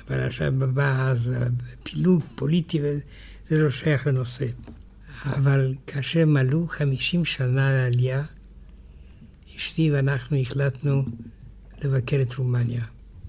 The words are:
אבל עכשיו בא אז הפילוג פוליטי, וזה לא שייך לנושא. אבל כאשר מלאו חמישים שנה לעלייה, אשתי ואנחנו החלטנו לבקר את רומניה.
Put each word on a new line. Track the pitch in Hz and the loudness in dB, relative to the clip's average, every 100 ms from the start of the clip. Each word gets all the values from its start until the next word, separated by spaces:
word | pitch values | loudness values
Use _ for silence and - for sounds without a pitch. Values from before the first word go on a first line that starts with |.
| - | -6
אבל | 135 | -4
עכשיו | 131 - 151 131 | -4 -2 -2 0
בא | 135 131 139 131 131 | 0 0 0 2 0
אז | 123 120 127 | 0 0 -2
הפילוג | 123 120 - - - 147 160 180 - | 0 -2 -6 -14 -10 0 4 4 2
פוליטי, | - 135 170 165 160 | -4 0 0 0 -2
וזה | 143 147 - - - - - 156 | -2 -4 -6 -16 -20 -14 -2 2
לא | 151 | 2
שייך | 127 160 143 151 | 2 0 0 2
לנושא. | 131 120 - 131 117 - - - - - - | 0 0 -4 -4 -6 -14 -18 -20 -20 -20 -10
אבל | 143 139 139 139 131 131 - | -4 2 4 4 2 -2 -6
כאשר | 139 131 165 160 | -6 0 4 6
מלאו | 147 131 151 170 | 6 4 2 0
חמישים | - 147 131 - 175 | 0 0 0 0 0
שנה | 156 - 127 131 135 | 0 0 0 2 4
לעלייה, | 135 127 123 127 135 151 - - - - - - - - - - - - - | 2 4 2 2 0 -4 -10 -20 -20 -20 -20 -20 -20 -20 -20 -20 -20 -18 -10
אשתי | - - 160 | -6 0 2
ואנחנו | 143 135 127 - 143 | 4 2 0 0 0
החלטנו | 123 135 139 127 147 139 135 - - - - - - - | 0 0 -2 0 0 2 0 -6 -12 -18 -20 -20 -20 -6
לבקר | 143 131 123 143 | 0 0 2 0
את | 127 | 0
רומניה. | - 127 123 117 120 113 - - - | -2 0 0 0 -2 -6 -12 -20 -16